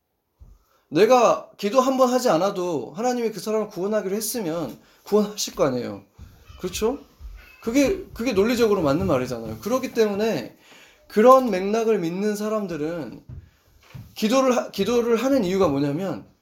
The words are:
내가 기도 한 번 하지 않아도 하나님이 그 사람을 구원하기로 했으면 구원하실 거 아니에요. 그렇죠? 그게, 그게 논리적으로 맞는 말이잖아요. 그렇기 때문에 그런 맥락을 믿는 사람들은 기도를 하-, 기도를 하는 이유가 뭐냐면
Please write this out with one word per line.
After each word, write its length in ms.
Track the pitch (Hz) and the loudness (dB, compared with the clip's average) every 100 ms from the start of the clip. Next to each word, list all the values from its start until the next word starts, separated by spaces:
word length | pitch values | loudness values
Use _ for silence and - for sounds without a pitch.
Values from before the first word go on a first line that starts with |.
| _ _ _ _ - - _ _ _ | _ _ _ _ -20 -20 _ _ _
내가 600 | 147 226 254 208 - - - | 2 4 6 4 2 -4 -8
기도 240 | 202 254 | -2 0
한 160 | 254 262 | 2 2
번 140 | 247 | 2
하지 180 | 254 233 | 2 2
않아도 640 | 165 196 180 175 151 117 156 | 2 2 -2 -4 -4 -6 -4
하나님이 360 | 247 247 226 | -4 -2 -4
그 80 | 214 | -6
사람을 300 | 220 214 208 | -4 -4 -4
구원하기로 460 | 175 196 214 190 208 | -6 -4 -2 -2 -4
했으면 640 | 220 247 180 170 165 151 _ _ | -6 -6 -4 -4 -6 -10 _ _
구원하실 520 | - 208 208 - - - | 0 0 0 -4 -8 0
거 100 | 151 | 0
아니에요. 380 | 123 110 101 - - - - - - | 0 -6 -10 -16 -20 -20 -20 -20 -12
그렇죠? 400 | 180 - 220 285 - _ - - - - | -8 -2 -2 -4 -10 _ -18 -18 -20 -12
그게, 440 | - 254 262 190 - | -2 2 2 0 -6
그게 200 | - 240 | -6 -2
논리적으로 480 | 196 220 240 226 196 | 0 2 2 2 2
맞는 260 | 147 143 190 | 2 2 2
말이잖아요. 500 | 131 123 120 110 110 | 0 0 -6 -8 -10
그렇기 340 | 202 254 254 | -4 -4 -2
때문에 600 | 240 214 196 220 165 107 - _ - - _ - | 0 0 0 -2 -2 -6 -14 _ -20 -20 _ -4
그런 420 | 208 247 262 247 | 4 8 8 6
맥락을 500 | 185 196 226 226 208 | 0 0 0 0 0
믿는 360 | 165 180 214 202 | -2 -4 -4 -4
사람들은 880 | 214 214 196 165 151 170 120 - - - - _ _ _ _ - - | -4 -4 -4 -6 -6 -6 -10 -14 -18 -20 -20 _ _ _ _ -20 -18
기도를 420 | - 214 262 262 240 | -4 0 2 4 2
하-, 160 | - | -2
기도를 460 | - 196 240 233 226 | -4 0 0 2 0
하는 260 | 262 277 | 2 0
이유가 240 | 180 190 180 | 2 2 2
뭐냐면 600 | 139 143 147 190 113 - _ | 2 -2 -2 -4 -8 -12 _